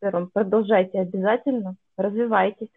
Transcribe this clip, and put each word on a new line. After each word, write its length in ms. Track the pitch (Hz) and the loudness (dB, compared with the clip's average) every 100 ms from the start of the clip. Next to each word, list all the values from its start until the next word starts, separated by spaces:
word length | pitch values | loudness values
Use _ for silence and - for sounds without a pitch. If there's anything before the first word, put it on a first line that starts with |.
первом. 280 | 202 175 180 | -4 -2 -2
Продолжайте 680 | 202 196 214 208 208 185 196 | -2 0 2 4 2 2 -2
обязательно, 760 | 180 190 190 240 285 247 190 190 _ - | -4 -2 0 0 0 -2 -4 -10 _ -4
развивайтесь. 720 | 196 208 240 208 190 208 220 | -2 -2 0 2 0 -2 -12